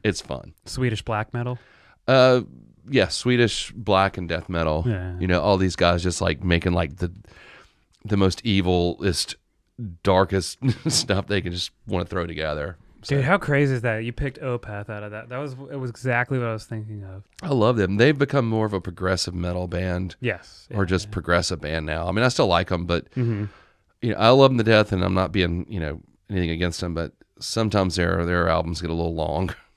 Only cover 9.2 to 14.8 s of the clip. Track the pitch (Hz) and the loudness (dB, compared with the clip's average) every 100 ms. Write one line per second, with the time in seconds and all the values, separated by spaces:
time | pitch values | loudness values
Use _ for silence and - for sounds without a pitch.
9.2 | - - _ _ _ - 107 85 98 92 | -6 -10 _ _ _ -12 -12 -2 4 4
10.2 | 95 95 85 - 131 - 165 - 120 95 | 4 0 -2 -2 -2 0 -2 -2 0 -2
11.2 | 98 101 87 87 - _ - 92 85 92 | 0 -2 -2 -6 -8 _ -6 -4 -2 -6
12.2 | 85 78 78 76 76 85 - - - 139 | -6 -6 -6 -4 -6 -10 -20 -18 -2 0
13.2 | 135 190 - 143 143 127 117 110 117 120 | 2 0 2 2 2 0 -2 -4 -6 -6
14.2 | 139 127 135 123 - 101 | -8 -6 -6 -6 -8 -12